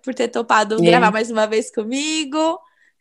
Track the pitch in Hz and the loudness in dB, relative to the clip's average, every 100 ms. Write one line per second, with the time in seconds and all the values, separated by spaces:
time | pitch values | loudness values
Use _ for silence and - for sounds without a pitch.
0 | - - 233 - 226 214 208 220 170 247 | -10 -4 -4 -4 0 0 2 2 4 6
1 | 220 214 233 220 214 220 - - 214 269 | 4 0 -4 -2 0 -2 -4 -8 -6 -4
2 | 311 311 285 311 320 349 _ _ _ _ | -4 -4 -4 -2 -2 -4 _ _ _ _